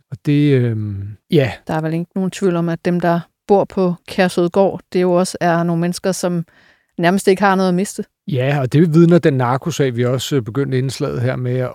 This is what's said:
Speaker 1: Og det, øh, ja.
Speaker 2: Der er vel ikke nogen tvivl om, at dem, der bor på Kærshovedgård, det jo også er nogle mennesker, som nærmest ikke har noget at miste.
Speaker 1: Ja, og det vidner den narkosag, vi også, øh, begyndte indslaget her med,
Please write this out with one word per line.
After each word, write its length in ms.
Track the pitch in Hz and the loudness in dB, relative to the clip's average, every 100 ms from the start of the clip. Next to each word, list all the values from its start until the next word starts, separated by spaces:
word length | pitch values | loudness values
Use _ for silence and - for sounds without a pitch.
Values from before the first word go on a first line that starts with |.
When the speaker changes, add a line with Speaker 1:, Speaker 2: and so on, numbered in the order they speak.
| _ | _
Speaker 1:
Og 60 | - 147 | -8 -2
det, 280 | 147 147 | 2 4
øh, 420 | 131 120 110 107 98 101 104 _ | 2 2 -2 -6 -8 -10 -14 _
ja. 200 | 160 117 - - | 2 2 -4 -6
Speaker 2:
Der 60 | |
er 80 | 160 | -4
vel 120 | 156 | -4
ikke 120 | 165 175 196 | -6 -6 -4
nogen 160 | 190 | -4
tvivl 240 | - 196 175 | -2 -2 0
om, 140 | 170 | -2
at 160 | 165 180 | -2 -2
dem, 140 | 175 | 0
der 200 | 175 170 - _ - | 0 0 -4 _ 2
bor 180 | 196 180 | 2 2
på 280 | 202 180 175 - | 0 -2 -2 -6
Kærshovedgård, 720 | - 180 - 175 202 196 165 - | 0 0 2 0 2 0 -2 -4
det 80 | 185 | -2
jo 100 | 180 | 2
også 260 | 175 185 - | 2 0 -2
er 220 | 175 170 | 0 0
nogle 180 | 170 165 | 0 0
mennesker, 300 | 175 175 190 | -2 -2 -4
som 340 | 180 180 175 - _ _ _ _ - | -2 -2 -4 -6 _ _ _ _ -2
nærmest 300 | 170 196 - | 0 2 2
ikke 140 | 190 | 2
har 140 | 202 190 | 2 2
noget 140 | 185 | 2
at 60 | 180 | 0
miste. 280 | 202 - - _ - | -2 -8 -12 _ -6
Speaker 1:
Ja, 320 | 123 131 147 | -2 0 0
og 120 | 131 | 0
det 200 | 143 170 | 2 4
vidner 260 | 156 170 175 | 6 6 6
den 140 | 160 | 4
narkosag, 600 | 131 123 131 - 127 135 117 | 0 0 -2 -4 -2 -2 0
vi 100 | 123 | -2
også, 300 | 127 - 143 | -2 -2 -4
øh, 60 | |
begyndte 360 | 110 131 139 131 | -2 -4 -2 -2
indslaget 440 | 131 - 139 143 | -4 -4 -6 -4
her 140 | 123 127 | -4 -4
med, 320 | 123 127 127 | -4 -4 -4